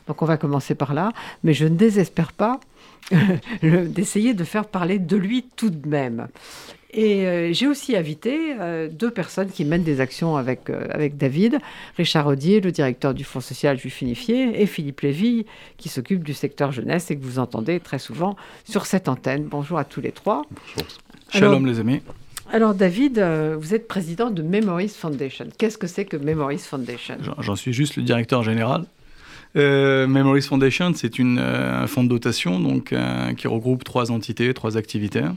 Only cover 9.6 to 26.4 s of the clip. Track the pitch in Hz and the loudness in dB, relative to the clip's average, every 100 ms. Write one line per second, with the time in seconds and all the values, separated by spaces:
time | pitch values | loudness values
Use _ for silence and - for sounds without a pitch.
9.6 | 147 170 160 135 131 - 165 151 127 123 | 0 2 2 2 0 -2 0 0 0 -4
10.6 | - 135 - - 147 143 139 143 220 285 | -4 -6 -4 -2 -2 0 0 2 2 2
11.6 | - - - - 170 160 147 139 156 214 | -4 -14 -8 -2 0 2 2 2 4 4
12.6 | 190 160 135 123 143 127 139 135 - 131 | 4 0 0 0 -2 -2 -6 -10 -10 -2
13.6 | 147 131 131 - 127 120 - 240 254 - | 0 0 -4 -6 -6 -4 -2 0 0 2
14.6 | 202 - 143 135 143 143 226 233 214 - | 0 0 -8 -2 -2 2 2 0 -2 -10
15.6 | - - 151 - - 190 151 139 143 - | -20 -16 -10 -6 -2 -2 -2 -4 -4 -2
16.6 | 143 127 117 160 170 147 131 123 120 123 | -2 -2 -2 -2 -2 -6 -4 -4 -2 -2
17.6 | 113 175 - 135 - 120 180 202 - - | -2 -4 -4 -8 -8 -4 -4 -4 -12 -20
18.6 | - 208 - 190 175 127 131 139 151 147 | -6 -6 0 0 0 -2 -2 -2 -4 -6
19.6 | 143 165 139 - 131 - - 247 294 - | -4 -4 -4 -6 -8 -4 -2 -2 -4 -14
20.6 | - - - - - - - 202 202 135 | -14 -12 -12 -16 -20 -20 -4 4 6 6
21.6 | 131 117 110 139 - - - - - 226 | 4 0 0 0 -4 -16 -18 -16 -2 2
22.6 | 220 196 190 180 285 226 180 156 156 156 | 4 4 2 2 2 2 2 2 0 -4
23.6 | 156 220 226 196 160 170 240 185 156 202 | -2 -4 -2 -6 -4 -2 -2 -2 0 0
24.6 | 214 170 214 - 165 139 139 - 120 - | 2 0 -2 -4 -6 -4 -6 -8 -14 -2
25.6 | 220 220 175 185 202 160 143 156 | -2 -2 -6 -6 -6 -4 -2 0